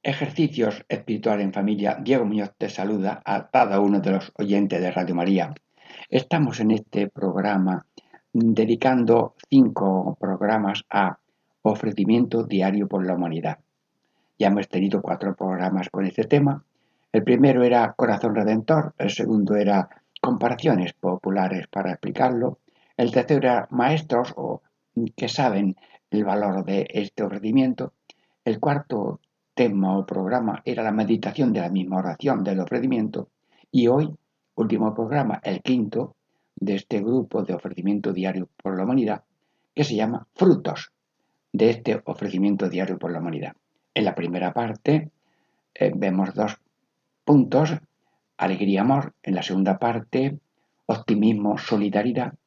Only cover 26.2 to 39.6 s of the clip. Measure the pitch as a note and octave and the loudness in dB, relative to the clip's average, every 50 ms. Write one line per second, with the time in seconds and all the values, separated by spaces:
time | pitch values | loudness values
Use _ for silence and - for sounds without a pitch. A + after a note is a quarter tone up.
26.2 | G#2 G2 G2 G#2 G#2 G2+ F#2 F#2+ F#2 F#2+ G2 G2 - - - G#2+ G2+ G2 _ - | 0 0 0 0 0 0 -2 -2 -4 -2 -2 -2 -2 -2 -4 -6 -6 -6 _ -6
27.2 | G#2+ F#2+ G2 G2+ G2 A2 A2+ C3+ C3 B2+ B2 - B2+ - _ _ _ _ - _ | -6 -6 -6 -6 -4 0 2 2 2 2 0 -4 -8 -10 _ _ _ _ -20 _
28.2 | _ _ _ _ _ A#2 A2 G2 - D3 C#3+ - D3 _ B2+ G#2+ G2 - G2+ - | _ _ _ _ _ -2 -2 0 0 0 0 -2 -4 _ -6 -4 -4 -6 -8 -10
29.2 | _ _ _ _ _ _ _ - B2 A#2 G2 G2 F#2+ F#2+ F#2+ F#2+ F#2+ - F#2+ F#2 | _ _ _ _ _ _ _ 0 2 2 2 2 2 2 2 0 -2 -2 -4 -4
30.2 | F#2+ F#2 A#2+ B2 A#2 G#2+ G2+ - _ C3 B2 A2+ A2 A2 G#2 A2 A2 G2 A2+ A2+ | -2 -2 -2 -2 -2 -2 -6 -6 _ -6 -4 -2 -2 -2 0 0 2 0 0 0
31.2 | - G#2 - D3+ C3+ A#2+ F#2+ G2+ F2+ F2 F#2+ F#2+ F2+ F#2 F#2+ F#2 F#2 F2+ E2 - | -2 -6 -2 0 0 2 2 0 -2 -2 -2 -2 -2 0 -2 -2 -2 -4 -6 -4
32.2 | - C#3 B2 G2+ F#2+ G2+ F#2+ F#2+ F2+ - A#2+ A#2 A#2+ C3 B2+ A2+ A2 G#2+ - - | -2 -2 -2 0 -2 -2 -2 -2 -2 -2 -4 -2 -2 -2 -2 -2 -2 -4 -4 -8
33.2 | - _ _ _ _ _ _ _ _ _ - B2+ A#2+ A#2 B2+ C#3 D#3 D#3 D#3 - | -10 _ _ _ _ _ _ _ _ _ 2 4 4 4 4 4 2 -2 -6 -12
34.2 | _ _ _ _ _ _ _ - A3 G#3+ A#2 A2 A2+ A2 A2 A#2 A2+ A2 C#3+ D3 | _ _ _ _ _ _ _ -4 0 0 0 0 0 -2 -2 -4 -4 -2 0 0
35.2 | C3 A2 F2 - - - F#2 F2+ _ C3 B2+ B2 G#2+ G2+ - A2+ C3+ - _ _ | 0 0 -4 -4 -4 -6 -6 -4 _ 0 0 0 0 -2 -4 -4 -6 -6 _ _
36.2 | _ _ _ _ _ _ _ - - G2 G2+ G2 - _ A#2+ G#2 G2 A2 B2 C3 | _ _ _ _ _ _ _ -6 -4 -2 -2 -4 -4 _ -4 -2 0 0 0 0
37.2 | A#2+ - - G#2+ F#2+ - F2+ E2+ - F#2 F2+ - F2 G2+ G2+ G2+ - G2+ F#2 F#2 | -2 -2 -4 -4 -2 -2 -6 -6 -6 -10 -10 -4 -2 -2 -2 0 -2 -2 -2 -2
38.2 | F#2 F#2+ F#2 F#2+ F2+ _ _ - _ F#2+ F#2+ F#2 F#2+ A2+ B2+ C3+ A#2 G#2+ G#2 G#2 | -2 -2 -2 -4 -8 _ _ -10 _ -6 -4 -2 -2 0 0 0 0 0 -4 -6
39.2 | _ _ _ _ _ _ _ _ | _ _ _ _ _ _ _ _